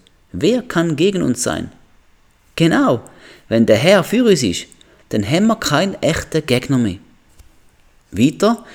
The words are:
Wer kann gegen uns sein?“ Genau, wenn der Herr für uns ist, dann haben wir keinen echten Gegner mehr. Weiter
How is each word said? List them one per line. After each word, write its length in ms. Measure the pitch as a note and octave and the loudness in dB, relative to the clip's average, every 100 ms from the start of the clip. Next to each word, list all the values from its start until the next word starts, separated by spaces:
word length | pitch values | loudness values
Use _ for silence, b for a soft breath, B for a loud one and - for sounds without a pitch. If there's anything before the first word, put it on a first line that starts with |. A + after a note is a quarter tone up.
| _ _ _ | _ _ _
Wer 300 | F2+ E3+ B3 | -4 0 -2
kann 340 | - F3 G#3 C#3+ | -2 -4 -2 0
gegen 260 | F#3+ F#3+ | 0 0
uns 220 | B2+ A#2+ | -2 -2
sein?“ 260 | - - - - _ _ _ _ _ _ _ - | -4 -6 -10 -16 _ _ _ _ _ _ _ -2
Genau, 480 | E3+ C#4+ C4 A#2 - B B B - | 2 2 2 0 -4 B B B -2
wenn 180 | A2+ A2+ | 0 4
der 100 | G#2+ | 4
Herr 260 | D#3+ G3+ | 4 2
für 220 | - A3 | 2 0
uns 180 | A#3+ E3 | 2 2
ist, 240 | A2 - - b b b - | 0 -4 -10 b b b -6
dann 180 | G#2+ G2 | -4 -2
haben 180 | E3 A3 | 0 0
wir 100 | A3 | -2
keinen 460 | - D3 G3 - | -2 -2 -2 -2
echten 420 | - D#3+ - D#3+ | -2 -2 -4 -6
Gegner 340 | D#3 B2 - C3 | -2 -2 0 0
mehr. 200 | G#2+ F2+ - _ _ - - _ _ _ _ _ _ | -2 -4 -12 _ _ -20 -20 _ _ _ _ _ _
Weiter 540 | G2 C3+ - G3+ A#3 B | 0 0 2 0 0 B